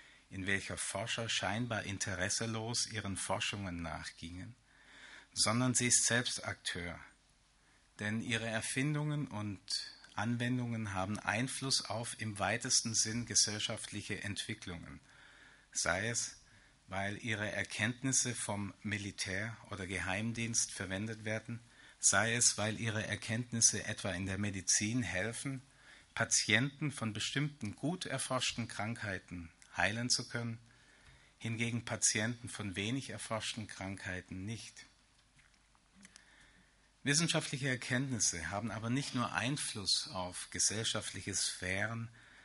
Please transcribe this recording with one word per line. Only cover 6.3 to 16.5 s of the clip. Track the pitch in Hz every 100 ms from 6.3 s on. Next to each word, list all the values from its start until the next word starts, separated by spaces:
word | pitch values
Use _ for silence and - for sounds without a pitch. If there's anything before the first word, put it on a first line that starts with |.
| -
Akteur. | 101 95 - 90 87 80 - - _ _ _ _ _ - _ -
Denn | 104 110
ihre | 113 113 113
Erfindungen | 110 - - 143 147 151 147 143
und | 107 107 95 - - - - -
Anwendungen | - 107 120 120 123 120 113 107
haben | 98 95 104
Einfluss | - 104 127 - 135 127 -
auf | 107 120 -
im | 110 101
weitesten | 95 113 131 - 117
Sinn | 110 113 113 113
gesellschaftliche | 104 - 104 - 110 - 104 - 101 101
Entwicklungen, | 98 - 110 - 85 80 - - - - - - - -
sei | - - 87 110
es, | 120 - - -